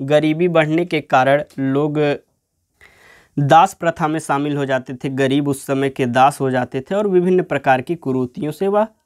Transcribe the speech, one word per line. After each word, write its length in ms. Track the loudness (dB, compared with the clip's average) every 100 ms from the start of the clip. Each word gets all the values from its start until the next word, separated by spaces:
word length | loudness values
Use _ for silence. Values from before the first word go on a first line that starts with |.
गरीबी 460 | 0 2 2 0 0
बढ़ने 380 | 2 0 0 -2
के 160 | -4
कारण 420 | 0 2 4 2 -2 -6
लोग 400 | -2 0 -2 0 -2 -2 _ _ _ _ _ _ -20 _ -20 -20 _ -2
दास 360 | 4 6 4
प्रथा 340 | 0 -4 -2 -2
में 120 | -4
शामिल 380 | -4 -4 -2 -4
हो 80 | -2
जाते 280 | -4 -6
थे, 160 | -10 -6
गरीब 380 | -2 0 0 -2
उस 180 | -4 -4
समय 240 | -2 -2
के 160 | -2 -2
दास 340 | 4 2 2
हो 80 | -2
जाते 300 | -2 -4 -6
थे 140 | -4 -2
और 120 | 2
विभिन्न 360 | 2 2 2
प्रकार 380 | 0 -2 0 0
की 140 | 0 -6
कुरीतियों 560 | -4 -2 -4 -6 -8
से 160 | -4 -2
वह 200 | 0 -2 _